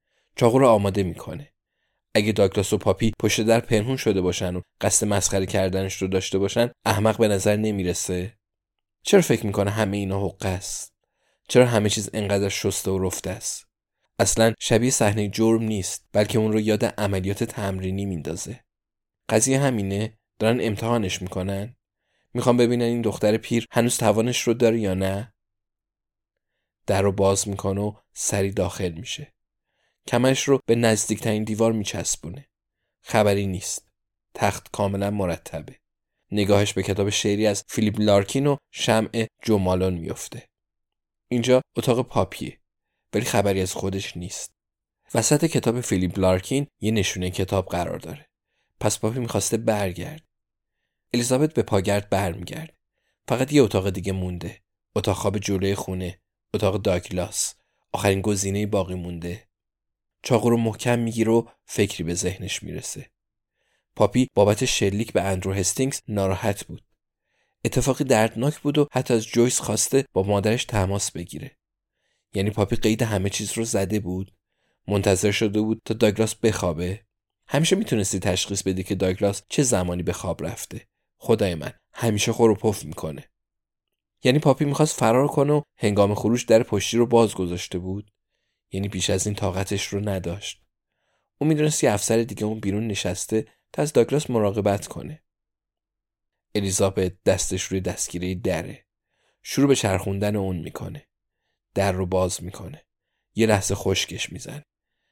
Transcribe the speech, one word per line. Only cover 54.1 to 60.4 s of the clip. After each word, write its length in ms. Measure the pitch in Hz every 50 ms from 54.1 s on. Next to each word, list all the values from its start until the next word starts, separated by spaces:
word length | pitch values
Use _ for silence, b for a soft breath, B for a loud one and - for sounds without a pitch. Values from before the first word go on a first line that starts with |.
| 95
مونده. 480 | 95 92 90 90 87 87 87 - - _ _ _ _ _ _ _
اتاق 200 | 107 101 - 95
خواب 220 | - - 107 95 104
جلوی 360 | 95 - 98 95 95 98 98
خونه. 460 | 98 - - 95 92 92 90 85 - _ _ _ _ _ _ -
اتاق 280 | 101 - 98 95 104 101
داگلاس. 720 | 107 90 90 - - 92 90 87 85 - - - - - _ _ _ _ _ _ _ -
آخرین 280 | - - 101 98 98
گزینهٔ 460 | 92 110 104 98 95 98 95 101 104
باقی 280 | 101 104 101 92 82 92
مونده. 540 | 92 87 87 87 85 82 87 87 - - _ _ _ _ _ _ _ _ _ _ _ _ _ _ _ -
چاقو 280 | - 123 113